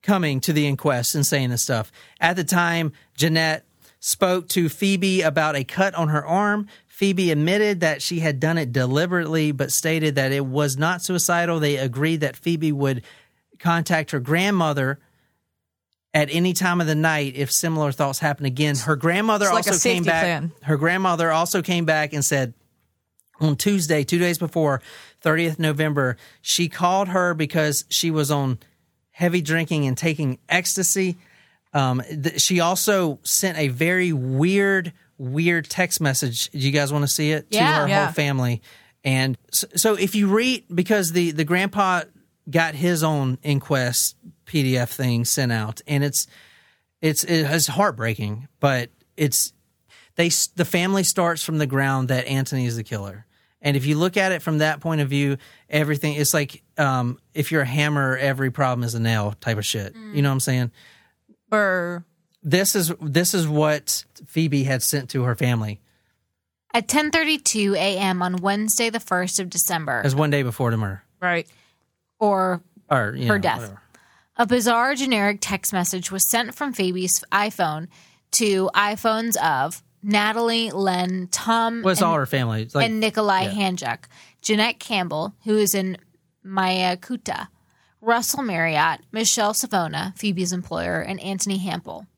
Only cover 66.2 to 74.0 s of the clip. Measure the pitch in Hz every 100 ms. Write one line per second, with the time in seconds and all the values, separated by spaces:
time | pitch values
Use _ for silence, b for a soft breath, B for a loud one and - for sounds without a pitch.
66.2 | _ _ _ _ _ 240 226 285 302 320
67.2 | 311 311 - 220 202 196 190 190 196 180
68.2 | 180 180 190 202 220 - 233 226 - 180
69.2 | 180 - 185 165 - 170 147 123 135 135
70.2 | 151 143 127 110 123 113 101 95 _ _
71.2 | 180 170 160 b b b b _ _ _
72.2 | 214 196 185 175 _ - _ 135 104 131
73.2 | 123 104 185 123 110 101 _ b